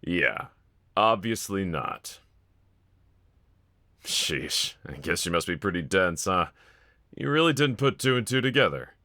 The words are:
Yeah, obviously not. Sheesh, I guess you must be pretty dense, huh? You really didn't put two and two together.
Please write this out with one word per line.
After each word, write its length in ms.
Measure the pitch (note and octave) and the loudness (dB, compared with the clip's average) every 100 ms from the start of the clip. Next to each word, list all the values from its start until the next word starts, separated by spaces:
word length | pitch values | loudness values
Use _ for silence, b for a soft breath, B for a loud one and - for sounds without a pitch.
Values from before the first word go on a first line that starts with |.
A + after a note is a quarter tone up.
Yeah, 440 | - F2 C2+ G#1+ - _ _ _ _ - | -2 0 2 0 -10 _ _ _ _ 2
obviously 680 | G#2+ A2+ A2+ A2 - G2 | 4 2 0 -4 -4 -4
not. 540 | G2 D#2+ B1 - - - _ _ _ _ _ _ _ _ _ _ _ _ _ _ _ _ _ _ | -2 -2 -4 -8 -14 -18 _ _ _ _ _ _ _ _ _ _ _ _ _ _ _ _ _ _
Sheesh, 720 | - - - D2 D2 - - - - | -6 -4 -2 -4 -2 -4 -4 -6 -16
I 80 | |
guess 320 | D2 C#2+ E2+ - | -12 -4 -2 0
you 60 | |
must 140 | E2+ - | 0 0
be 100 | E2+ | -2
pretty 260 | G2+ F2+ | -2 -2
dense, 420 | D2+ F#2+ F#2 E2 | 0 2 2 0
huh? 220 | - F#2 E2+ _ b b b b _ | 0 0 0 _ b b b b _
You 140 | - C#3 | -8 -2
really 240 | C#3+ E3 | 2 4
didn't 240 | C#3+ C#3+ A#2 | 4 0 2
put 220 | C3+ - | 0 0
two 180 | C3 B2+ | 0 0
and 100 | A2 | 2
two 140 | B2+ | 0
together. 540 | B2+ B2 A2+ C#2 B1 - | 2 4 2 2 -10 -18